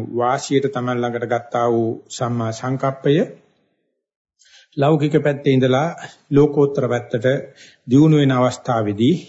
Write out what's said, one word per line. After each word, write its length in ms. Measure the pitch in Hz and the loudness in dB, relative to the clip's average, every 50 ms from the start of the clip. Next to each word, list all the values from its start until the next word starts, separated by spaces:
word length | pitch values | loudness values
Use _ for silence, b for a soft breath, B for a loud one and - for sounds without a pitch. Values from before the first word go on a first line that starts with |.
| 110 - | -6 -6
වාසියට 560 | 117 117 120 123 131 139 - - 143 135 131 135 | -4 -2 0 0 0 -2 -2 0 -2 0 0 0
Taman 300 | 135 123 123 127 123 120 | -4 -4 -4 -4 -2 -2
ළඟට 300 | 120 120 117 120 120 110 | -2 -4 -4 -4 -4 -2
ගත්තා 380 | 120 120 120 - - 120 120 120 | -4 -4 -4 -4 -4 -2 0 2
වූ 220 | 117 117 113 113 - - - | 2 0 0 -2 -4 -6 -12
සම්මා 460 | - - - 131 117 120 117 113 113 | -16 -8 -6 -4 -4 -2 -4 -4 -4
සංකප්පය 600 | 110 - - 127 135 135 135 135 135 - - 147 143 165 254 - - - _ _ _ _ _ _ _ _ _ _ _ _ _ _ _ _ _ _ _ _ b b b b b b - - | -6 -6 -6 -6 -4 -2 -2 -4 -4 -2 0 2 2 2 0 -2 -6 -20 _ _ _ _ _ _ _ _ _ _ _ _ _ _ _ _ _ _ _ _ b b b b b b -6 -2
ලෞකික 380 | 135 147 160 147 147 147 151 151 | 0 2 2 2 0 0 0 0
පැත්තේ 360 | 143 147 143 143 - 143 135 | 0 0 -4 -2 0 2 2
ඉඳලා 340 | 131 131 127 127 131 151 170 - - B B B B B - | 4 4 2 2 0 0 -2 -6 -10 B B B B B 0
ලෝකෝත්තර 580 | 143 139 147 147 147 151 143 139 - 143 123 117 | 4 4 4 4 4 2 0 0 0 -2 -2 -2
පැත්තට 380 | 120 120 117 - - 117 113 127 139 135 - - B B B B B B - 113 | -2 -4 -4 -4 -6 -2 0 0 -2 -2 -4 -10 B B B B B B -6 2
දියුණු 300 | 120 139 156 160 156 147 | 4 6 6 6 6 4
වෙන 140 | 143 135 | 4 2
අවස්ථාවේදී 840 | 131 123 127 123 120 - - - 120 113 107 104 101 98 113 135 180 160 - | 2 2 2 0 0 -4 -6 -4 -2 -2 -2 -2 -2 0 2 0 0 0 -4